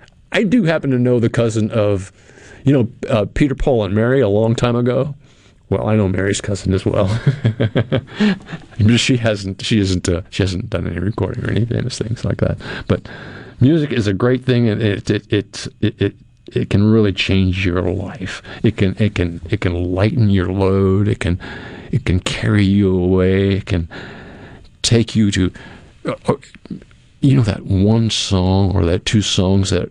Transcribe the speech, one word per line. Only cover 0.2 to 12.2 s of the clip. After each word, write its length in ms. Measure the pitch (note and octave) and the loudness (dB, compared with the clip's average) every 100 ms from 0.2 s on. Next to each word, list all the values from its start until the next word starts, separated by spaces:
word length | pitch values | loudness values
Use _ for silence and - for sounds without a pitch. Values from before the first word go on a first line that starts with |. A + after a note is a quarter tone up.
| _ | _
I 120 | - | -2
do 200 | A3 B3 | 2 2
happen 280 | E3 D#3+ C#3+ | 2 0 0
to 80 | B2+ | 0
know 200 | B2 B2 | 2 2
the 100 | A2+ | 2
cousin 420 | - A#2 A2 G#2+ | 2 0 0 0
of, 400 | A#2 G#2 G2 F#2+ _ - - - - | 0 0 0 -4 _ -20 -20 -20 -4
you 100 | C3+ | 2
know, 160 | C#3 B2 - - | 2 2 -4 -2
uh, 160 | C3+ A#2+ | 0 0
Peter, 220 | - D3 C3+ | 0 0 2
Paul, 300 | - A#2+ G2+ | 0 2 0
and 80 | |
Mary 280 | G#2 A#2 C3+ | 0 2 2
a 80 | A2 | 2
long 260 | G2+ A2+ A2+ | 2 2 0
time 200 | B2 A#2+ | 0 0
ago. 400 | A#2+ B2 C#3 C#3+ - _ - _ _ | 0 0 -4 -8 -18 _ -20 _ _
Well, 180 | F#2+ - | -2 0
I 80 | G#2+ | 2
know 120 | G2 | 2
Mary's 340 | F#2+ G2 G2 | 0 0 -2
cousin 320 | - G2+ - | -4 -4 0
as 120 | F#2+ - | 0 0
well. 220 | G#2 G2 | 0 0
<laughs> 120 | A2+ - B2 - A2 A#2+ - A#2+ C3 - - G#3 F#3+ - E3 - - | 0 0 0 -2 0 -2 0 -2 -4 -6 0 0 0 -6 -16 -16 0
But 220 | G#2 A#2 | 2 4
she 180 | - B2+ | 2 0
hasn't, 460 | A#2 G#2 G2 F#2+ | 0 -2 -4 -8
she 160 | - A2+ | -2 0
isn't, 300 | F#2+ F#2 - | 2 0 0
uh, 120 | E2+ - | -2 -4
she 140 | - | -2
hasn't 260 | F#2+ F#2 - | -2 -2 -6
done 180 | F2 F2 | -6 -4
any 120 | F2 | -4
recording 460 | F2+ - F#2 - - | -4 -4 -4 -4 -4
or 60 | |
any 140 | - A#2 | -2 0
famous 320 | A2+ A#2+ - | -2 -4 -4
things 280 | A#2 A2+ | -6 -4